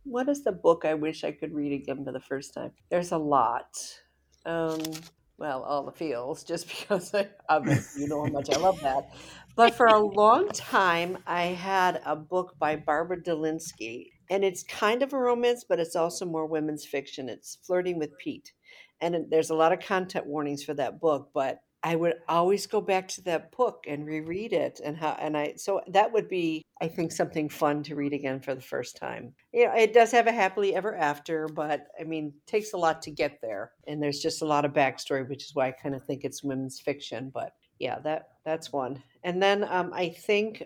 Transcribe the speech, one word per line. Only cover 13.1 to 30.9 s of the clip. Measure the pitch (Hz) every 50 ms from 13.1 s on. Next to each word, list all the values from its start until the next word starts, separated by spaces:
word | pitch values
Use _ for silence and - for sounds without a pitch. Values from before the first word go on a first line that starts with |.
| 185 170
Delinsky, | 170 180 165 151 156 160 156 160 160 - - - 110 113 117 123 87 - _ _ _ -
and | 180 196 196
it's | 196 180 185 -
kind | - - - 226 208 226 247 277
of | 269 285
a | 269
romance, | 247 247 247 240 240 240 240 240 - -
but | 190 165
it's | 165 165 -
also | 180 165 170 170 - 190
more | 180 170 160 156
women's | 156 160 156 151 156 151 147 -
fiction. | - - 139 135 - - - 131 123
It's | 107 - - - - - _
Flirting | - 185 180 180 180 180 165
with | 151 147 147 -
Pete. | - 156 135 - - - _ _ _ _ - - - _ _ -
And | 160 170 170
it, | 170 156 -
there's | - 160 156 160
a | 160
lot | 156 160 165 180
of | 180
content | - - 202 185 185 185 - 185 -
warnings | - 143 151 147 143 143 143 -
for | - 151
that | 143 139 117 - 156
book, | - 160 151 135 - _ -
but | 151 135 131 - - _ _ _ _ -
I | 160 170
would | 165 170 170 165 165 - -
always | 160 170 170 180 202 196 -
go | - - 214
back | 185 180 196 185 185 185
to | - - 185
that | 180 170 156 156 -
book | - - 247 226 - - - -
and | 147 143 151 151
reread | 156 156 156 160 170 190 214 226 208
it. | 165 139 131 - - -
And | 147 147 165
how, | 160 151 - -
and | - 156 151 151
I, | 147 147 - -
so | - - 196 - - -
that | 180 190 214 220
would | 226 220 180 170
be, | 190 185 170 165 160 156 156 _ _ -
I | 165 165
think, | 165 - 170 160
something | 160 - 170 156 - 165 151 147
fun | - - 165 147 147 147 147
to | 151 151
read | 147 143 143 143
again | 139 139 135 131 135
for | 131 - 135
the | 131
first | 127 - 139 135 131 - - -
time. | - 131 117 113 117 120 - _ _ _ -
You | 233 240 214
know, | -
it | 226 226 214 220
does | 233 233 226
have | 247 240 226
a | 226
happily | 226 233 196 190 190 220 202 196 165
ever | 180 180 214